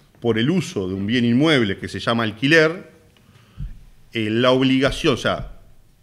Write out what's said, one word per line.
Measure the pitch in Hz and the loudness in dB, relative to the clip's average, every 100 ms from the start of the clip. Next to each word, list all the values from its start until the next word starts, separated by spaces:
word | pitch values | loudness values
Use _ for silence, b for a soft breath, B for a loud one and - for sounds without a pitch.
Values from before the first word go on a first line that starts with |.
| _ _ | _ _
por | 117 110 | -2 0
el | 127 | 0
uso | 185 - - 92 | 0 -2 -4 -4
de | |
un | 95 98 | -4 -2
bien | 123 120 | 0 2
inmueble | 120 160 143 107 95 | 2 4 2 0 -4
que | 95 | -8
se | 98 | -8
llama | 127 117 | -4 -2
alquiler, | 110 101 139 160 160 185 - - _ _ B B B B B B - - - | -2 -2 2 4 4 0 -14 -20 _ _ B B B B B B -20 -20 -10
eh, | 113 107 | -4 -2
la | 113 127 | 2 2
obligación, | 131 135 131 135 - 160 113 | 4 2 2 0 0 -2 0
o | |
sea, | 110 87 - - - - - _ | -2 -4 -6 -16 -20 -20 -20 _